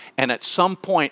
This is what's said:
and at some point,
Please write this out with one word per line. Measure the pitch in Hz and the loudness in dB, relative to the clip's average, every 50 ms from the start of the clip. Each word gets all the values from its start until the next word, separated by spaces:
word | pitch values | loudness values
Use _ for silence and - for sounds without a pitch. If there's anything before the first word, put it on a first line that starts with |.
| - - - - | -20 -10 -4 -2
and | 131 127 | 0 0
at | 120 107 - | -2 -4 -4
some | - - - 180 185 190 - | -6 0 2 2 2 2 -4
point, | - - 190 170 147 135 | -4 -2 0 0 0 0